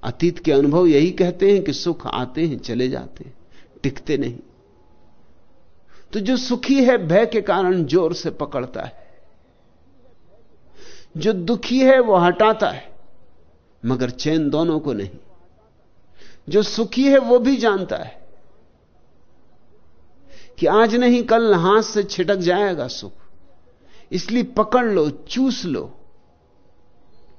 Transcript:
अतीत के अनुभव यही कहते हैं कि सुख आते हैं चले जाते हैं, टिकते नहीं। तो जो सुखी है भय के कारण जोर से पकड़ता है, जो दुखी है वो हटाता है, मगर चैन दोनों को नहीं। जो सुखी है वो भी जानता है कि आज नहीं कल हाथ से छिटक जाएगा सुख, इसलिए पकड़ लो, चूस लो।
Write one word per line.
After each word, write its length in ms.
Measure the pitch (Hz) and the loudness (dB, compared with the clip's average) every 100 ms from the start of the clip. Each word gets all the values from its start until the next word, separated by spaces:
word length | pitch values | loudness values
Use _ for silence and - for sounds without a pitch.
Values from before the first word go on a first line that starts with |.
अतीत 360 | - - 170 170 | -8 -2 -2 0
के 120 | 156 | 2
अनुभव 360 | 139 143 160 180 | 4 4 4 6
यही 240 | 143 170 | 6 4
कहते 380 | 180 180 175 196 | 2 -2 2 4
हैं 120 | 202 | 4
कि 100 | 185 135 | 2 -4
सुख 300 | 175 170 - | -4 -6 -6
आते 380 | - 127 - 165 | -6 -6 -4 -4
हैं 100 | 131 | -4
चले 300 | - 117 127 | -6 -2 -2
जाते 340 | 65 62 - | -4 -10 -16
हैं, 100 | - - - - - - | -20 -20 -20 -20 -20 -6
टिकते 340 | 139 110 - 139 | -6 -6 -4 -4
नहीं। 200 | 120 120 - _ _ _ - - - - - - - - - - - - - | -4 -8 -18 _ _ _ -20 -20 -20 -20 -20 -20 -20 -20 -20 -20 -20 -20 -8
तो 60 | 214 | -6
जो 180 | 196 254 | -2 -2
सुखी 440 | - 247 - 277 | -2 -4 2 4
है 140 | 247 240 | 4 4
भय 260 | 170 180 226 | 2 2 2
के 160 | 226 | -2
कारण 400 | 196 180 185 185 147 | 0 0 2 0 2
जोर 280 | 165 165 170 | 2 0 -2
से 140 | 165 | -8
पकड़ता 500 | - 143 139 127 - | -6 -6 -6 -8 -10
है, 220 | 120 - - - - - _ _ _ _ - - - - - - - - - - - - - 156 | -12 -14 -20 -20 -20 -20 _ _ _ _ -20 -20 -20 -20 -20 -20 -20 -20 -20 -18 -16 -18 -16 -4
जो 160 | 151 | -2
दुखी 460 | 185 170 233 - 247 | -2 -2 -4 0 2
है 200 | 262 262 | 6 6
वो 160 | 233 190 | 6 4
हटाता 520 | 175 175 214 220 190 | 4 4 2 2 -2
है, 200 | 135 - - - - - - - _ _ _ | -4 -14 -16 -18 -20 -20 -20 -20 _ _ _
मगर 260 | 117 127 123 | -6 -4 -4
चैन 380 | 123 151 160 147 | -4 -2 0 0
दोनों 300 | 147 170 156 | 0 0 -2
को 140 | 143 | -4
नहीं। 240 | 110 98 - - - - _ _ _ _ - - - - - - | -6 -8 -12 -20 -20 -20 _ _ _ _ -20 -20 -18 -18 -16 0
जो 140 | 180 | 0
सुखी 400 | 202 - 226 - | 0 -2 -2 2
है 140 | 277 277 | 4 4
वो 220 | 233 247 | 6 4
भी 160 | 233 277 | 4 2
जानता 400 | 226 403 175 - | 2 0 -4 -8
है 300 | - - - - - - _ _ _ _ - - - - - - - - - - - - - - - - | -10 -16 -18 -18 -20 -20 _ _ _ _ -20 -20 -20 -20 -20 -20 -20 -20 -20 -20 -20 -20 -20 -18 -18 -2
कि 60 | 151 | 2
आज 300 | 202 226 233 | 4 4 4
नहीं 280 | 247 240 | 4 2
कल 300 | 208 226 226 185 | 4 2 4 2
हाथ 260 | 175 214 | 4 2
से 220 | 214 214 | 2 -4
छिटक 320 | 196 - 180 196 | -4 -4 -2 0
जाएगा 520 | 175 180 208 165 123 | 0 0 0 -2 -6
सुख, 260 | - 101 - - - - - - _ - - - | -8 -14 -16 -18 -20 -20 -20 -20 _ -20 -20 -10
इसलिए 320 | 185 - 233 | -8 -4 -4
पकड़ 420 | - - 214 247 240 | -2 -2 0 2 2
लो, 240 | 190 151 | 2 0
चूस 560 | 143 - 240 262 208 180 | -2 -8 -2 -2 -2 -4
लो। 260 | 120 73 - - - _ _ _ _ - - - - - - - | -6 -8 -16 -20 -20 _ _ _ _ -20 -20 -20 -20 -20 -20 -20